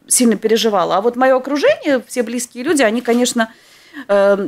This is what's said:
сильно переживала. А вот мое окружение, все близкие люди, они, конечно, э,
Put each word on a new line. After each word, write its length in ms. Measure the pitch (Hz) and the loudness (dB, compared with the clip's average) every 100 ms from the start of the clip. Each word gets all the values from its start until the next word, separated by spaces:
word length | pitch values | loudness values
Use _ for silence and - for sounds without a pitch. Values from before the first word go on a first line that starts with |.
| - | -6
сильно 300 | - 240 196 | 0 2 2
переживала. 580 | 220 220 220 202 165 175 | 0 0 2 0 0 0
А 60 | |
вот 160 | 233 240 | 0 0
мое 200 | 262 254 | 2 2
окружение, 640 | 262 285 508 640 381 262 - | 0 0 0 0 0 -2 -2
все 160 | 254 | -6
близкие 400 | 226 240 - 240 | -6 -6 -8 -8
люди, 180 | 262 302 | -2 0
они, 200 | 220 233 | 2 0
конечно, 500 | 240 240 247 233 226 - _ - _ 302 247 | -2 0 0 -2 -4 -8 _ -20 _ -18 -2
э, 400 | 202 196 202 | 2 4 2